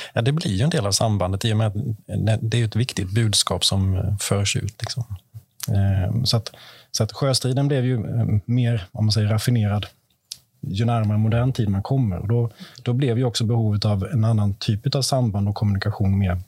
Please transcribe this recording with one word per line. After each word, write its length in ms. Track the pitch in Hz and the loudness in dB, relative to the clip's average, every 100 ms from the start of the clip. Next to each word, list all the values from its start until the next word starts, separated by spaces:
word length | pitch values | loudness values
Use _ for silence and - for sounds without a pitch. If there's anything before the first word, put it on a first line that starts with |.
| - | -4
Ja, 80 | - | -2
det 100 | 117 | 0
blir 200 | 151 - | -2 -2
ju 120 | 95 | 0
en 60 | 139 | 0
del 160 | 170 101 | 0 0
av 60 | |
sambandet 540 | 98 117 104 90 98 113 | 0 0 0 0 -2 0
i 80 | |
och 40 | 107 | 0
med 100 | 110 | 0
att 60 | 101 127 110 - 101 98 110 | -2 -6 -8 -6 -2 0 0
det 200 | 113 120 | 0 0
är 40 | 113 | 0
ett 100 | 107 | 0
viktigt 400 | 127 - 95 104 | -2 -4 -2 0
budskap 500 | 113 101 - 90 - | 2 0 0 0 0
som, 280 | 98 95 95 | 2 2 2
eh, 200 | 90 98 | 0 -2
förs 360 | - 101 98 - | 0 0 0 -2
ut, 200 | 98 - | -4 -6
liksom. 240 | - - 117 98 - - - _ - 104 | -6 -6 -8 -10 -14 -20 -20 _ -2 2
Ehm, 500 | 98 95 95 110 123 | 2 2 0 0 0
så 120 | 117 | -2
att, 140 | - - - - - | -4 -12 -20 -20 -12
så 120 | - | -4
att 80 | 110 | -2
sjöstriden 560 | - 139 127 127 127 143 | 0 0 0 0 0 2
blev 180 | 143 123 | 2 0
ju, 100 | 127 | 0
eh, 300 | - 110 107 104 - | -2 -2 0 0 2
mer, 380 | 123 120 120 92 | 2 2 0 -4
om 140 | - 107 | -2 0
man 60 | |
säger, 160 | 107 104 | 2 2
raffinerad 580 | 107 - 123 104 104 101 - _ _ _ - _ _ | 0 2 2 2 0 -4 -12 _ _ _ -20 _ _
ju 240 | - 95 117 | -6 -2 0
närmare 320 | 117 104 107 | 2 2 2
modern 340 | 110 117 127 | 2 2 2
tid 180 | 127 107 | 0 0
man 140 | 98 | 0
kommer. 360 | 98 135 117 87 | 0 0 0 0
Och 80 | 98 | 0
då, 220 | 117 117 - 180 - | 0 0 -4 -18 -10
då 100 | - | -4
blev 240 | 123 139 113 | 0 0 2
ju 60 | |
också 220 | 127 107 107 | 0 0 0
behovet 400 | 117 110 104 110 | 2 2 2 0
av 220 | 101 98 | 0 0
en 100 | 135 | 0
annan 300 | 110 110 104 | 2 2 0
typ 420 | 101 - 104 - 139 | -2 -2 -2 -2 -2
av 60 | |
samband 480 | 131 135 120 101 101 | 0 0 0 0 -2
och 60 | 101 | 0
kommunikation 640 | 104 98 107 104 98 98 | 0 0 -2 0 0 2
mer 180 | 98 87 | 2 0